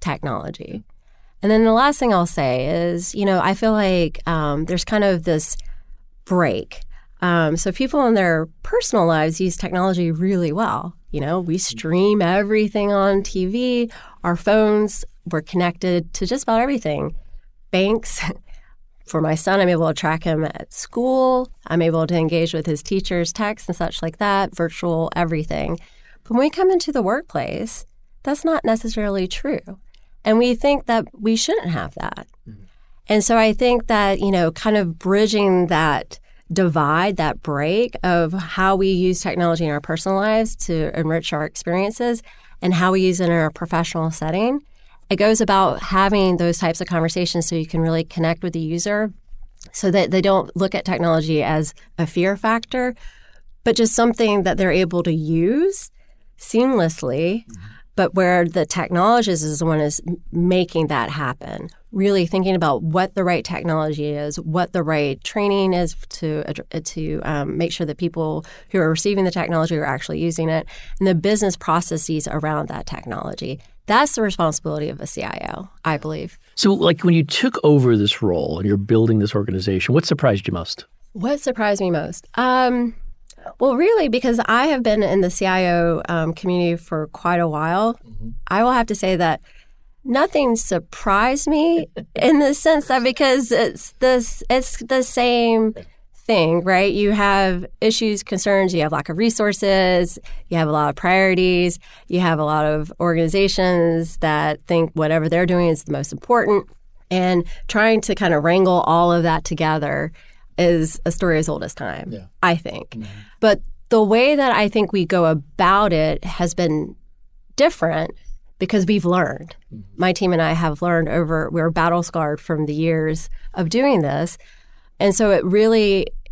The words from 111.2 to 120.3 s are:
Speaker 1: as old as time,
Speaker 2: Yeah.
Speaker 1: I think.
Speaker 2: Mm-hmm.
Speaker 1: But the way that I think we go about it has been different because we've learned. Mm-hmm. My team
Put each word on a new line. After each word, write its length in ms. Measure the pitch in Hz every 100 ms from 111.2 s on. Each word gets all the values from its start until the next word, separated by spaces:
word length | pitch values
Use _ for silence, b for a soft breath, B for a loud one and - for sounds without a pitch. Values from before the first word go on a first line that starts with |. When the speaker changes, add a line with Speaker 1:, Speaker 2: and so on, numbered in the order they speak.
| 180 156
Speaker 1:
as 100 | 156
old 160 | 151
as 100 | 151
time, 380 | - 107 71 -
Speaker 2:
Yeah. 140 | 226 92 -
Speaker 1:
I 100 | 180
think. 360 | 170 127 107 -
Speaker 2:
Mm-hmm. 160 | 113 101 104 B B
Speaker 1:
But 220 | 220 202 - - -
the 160 | 226
way 320 | 208 226 269 294
that 160 | 269
I 160 | 208 208
think 240 | 220 196
we 140 | 196 170
go 180 | 185
about 680 | 165 156 - - 180 196 208
it 300 | 160 156 151
has 320 | 180 - 175
been 400 | - 170 156 151 - - - - - - -
different 560 | 311 - 165 156 165 - - - - -
because 260 | 190 214 180
we've 200 | 208 170
learned. 500 | 180 - - 170 - -
Mm-hmm. 260 | 110 95 -
My 120 | 185
team 200 | 180 185